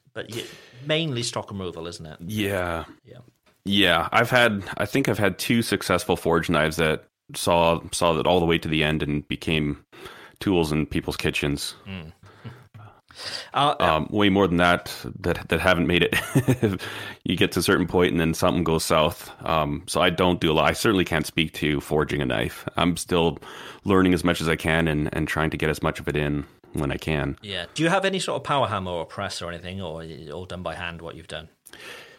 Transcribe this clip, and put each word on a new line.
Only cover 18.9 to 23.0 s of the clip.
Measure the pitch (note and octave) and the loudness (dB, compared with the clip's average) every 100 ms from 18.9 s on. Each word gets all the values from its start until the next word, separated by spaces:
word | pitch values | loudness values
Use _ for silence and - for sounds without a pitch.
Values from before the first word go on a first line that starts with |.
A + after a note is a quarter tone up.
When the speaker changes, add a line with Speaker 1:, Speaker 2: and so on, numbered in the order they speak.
| D#2+ D2+ - - - - | 2 2 0 -12 -10 -2
Speaker 2:
Um, | D#2+ D2 C#2+ - | 0 0 -4 -4
so | - | 0
I | F2+ | 2
don't | B2+ F2+ F2 | 4 2 2
do | E2 | 2
a | |
lot. | D#2 D2+ | 4 4
I | |
certainly | E2 A#2+ G2 E2 | 2 2 2 2
can't | D#2+ D2+ | 0 -2
speak | - D#2 | -2 -2
to | - D2+ D2 | -2 -2 -2
forging | - D#2 D2 C#2+ | 0 0 0 -2
a | C2+ | -2
knife. | A1 B1 - - - | -2 -4 -6 -6 0
I'm | E2+ | 0
still | E2+ | 0